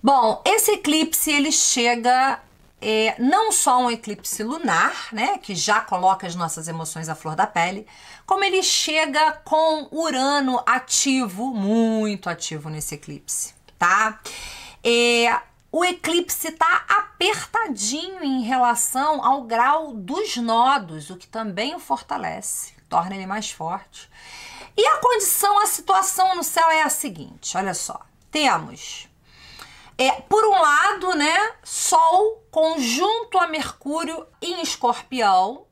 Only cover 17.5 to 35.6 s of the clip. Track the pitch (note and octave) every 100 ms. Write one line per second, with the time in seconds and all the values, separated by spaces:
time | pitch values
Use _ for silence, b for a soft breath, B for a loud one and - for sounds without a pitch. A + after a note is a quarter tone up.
17.5 | A4 G#4+ A3 G#3 C#4+ F4+ F#4 D4+ C4 A3+
18.5 | C4 A#3+ A#3 - B3+ D4 D4+ A#3 C#4 A#3
19.5 | A3+ B3 D4+ D#4 A3+ F3+ D4+ G#4+ B3 A#3
20.5 | A3+ B3+ C#4 F3 D#3 D3 F#3 - A3 A3
21.5 | F#3 B3 E4+ - - - - F3+ D#3 -
22.5 | - - - _ D#3+ F3 G3 F#3 G#3 G#3
23.5 | - D#3+ F#3+ - - - B B B B
24.5 | B B - A#4+ D#5 B4 A#4+ - - G4+
25.5 | G#4 G#4+ - - - - - F#4 F4+ D#4+
26.5 | - E4 D#4+ D4+ - C#4+ E3 - - -
27.5 | F3+ G3 F3 - - - _ _ D4+ C#4+
28.5 | F3 D3+ - - - - _ B B B
29.5 | B B B B B C4 C#4 - G#4+ A4
30.5 | G4 D#4 D4+ F#4+ G4+ F#4 E4+ D4 E4+ G#4+
31.5 | - - - - E4 E4 F4+ G#4+ A4 _
32.5 | D#4+ D#4+ D#4+ A#3+ B3 F#4+ A4+ A4+ F#4 E4+
33.5 | D#4 - - C#4 D#4 D#4+ E4 - _ E4+
34.5 | F4+ E4+ - A#3+ B3 - B3+ G#3 F#3 F#3+
35.5 | C#4